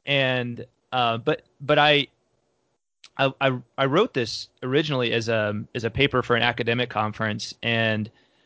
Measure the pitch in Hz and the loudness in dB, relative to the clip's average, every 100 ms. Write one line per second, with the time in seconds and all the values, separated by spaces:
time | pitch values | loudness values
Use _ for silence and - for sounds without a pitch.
0 | - 139 131 127 120 120 - _ _ 127 | -2 0 2 0 -4 -8 -14 _ _ -2
1 | 120 117 131 156 _ _ 135 147 147 147 | 0 0 -2 -2 _ _ 0 4 6 4
2 | 135 _ _ _ _ _ _ _ _ _ | 2 _ _ _ _ _ _ _ _ _
3 | - - 135 135 135 127 - - 135 151 | -12 -2 -2 0 0 -2 -6 -2 0 2
4 | 240 - 113 - - _ 127 135 160 131 | 2 0 -4 -6 -14 _ -2 0 0 0
5 | 120 117 113 113 104 104 104 - 110 131 | 0 -2 -2 -2 -2 -4 -8 -6 -4 0
6 | 139 127 - 120 120 117 117 120 123 107 | 2 2 0 2 0 0 0 -2 -2 -2
7 | 107 104 110 107 - - 117 113 113 107 | -4 -2 -4 -4 -8 -8 -2 0 0 0
8 | 107 - _ _ | -4 -10 _ _